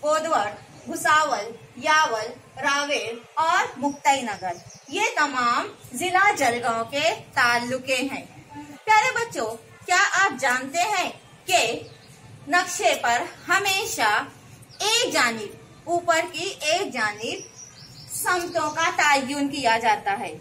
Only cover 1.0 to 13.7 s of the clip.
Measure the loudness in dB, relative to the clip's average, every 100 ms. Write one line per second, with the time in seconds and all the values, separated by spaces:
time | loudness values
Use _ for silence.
1 | 4 4 4 0 -4 -12 -18 -6 2 4
2 | 4 0 -4 -10 -18 -4 -2 0 0 -4
3 | -4 -10 -10 -2 2 2 0 -2 -4 0
4 | 2 2 0 -6 -6 -8 -12 -20 -8 -2
5 | -2 0 0 2 2 0 -2 -10 -14 -6
6 | 0 4 4 4 0 0 -2 -2 -2 0
7 | 0 -2 -6 2 2 2 0 -6 -2 -2
8 | -2 -6 -12 -20 -18 -18 -16 -12 4 4
9 | 4 0 -4 -4 -6 -6 -16 -18 0 2
10 | 4 4 2 2 0 0 -2 -2 0 0
11 | -2 -6 -20 -20 0 2 2 -2 -10 -20
12 | -20 -20 -20 -20 0 0 0 0 2 2
13 | 2 0 -2 -10 0 0 2